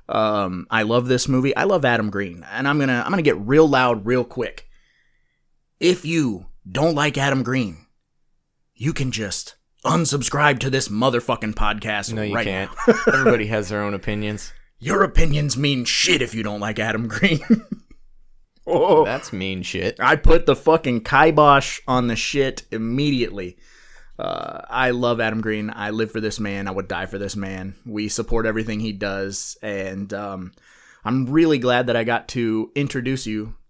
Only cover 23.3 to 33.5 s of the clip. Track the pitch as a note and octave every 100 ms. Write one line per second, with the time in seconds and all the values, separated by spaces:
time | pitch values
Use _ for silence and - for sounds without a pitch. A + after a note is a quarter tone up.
23.3 | G2+ F2+ - - - - - - - -
24.3 | G1+ G1+ - - A#2+ B2+ B2 A#2+ A#2 A2
25.3 | A2 G#2+ G#2+ G#2 G#2+ G#2 A2 A2 A2 G#2+
26.3 | - G2+ G2 G2 F#2+ F#2 F2+ F#2 G2 G2
27.3 | G#2 G2 F#2 F#2+ - A#2+ G#2+ G#2 - A2
28.3 | A#2 A2+ A2 A2 G#2+ A2 G2 G2+ G2 G2
29.3 | G2 - - A2 G2 F#2+ F#2+ G2 G2+ G2+
30.3 | F#2+ F#2 - _ _ - _ G#2+ C3 B2+
31.3 | D#3 E3 C#3 B2 B2 B2 A#2 A2+ A#2 -
32.3 | B2+ A2+ A2 G#2+ C#3 C#3+ C3+ B2+ C3 A2
33.3 | G#2+ G#2+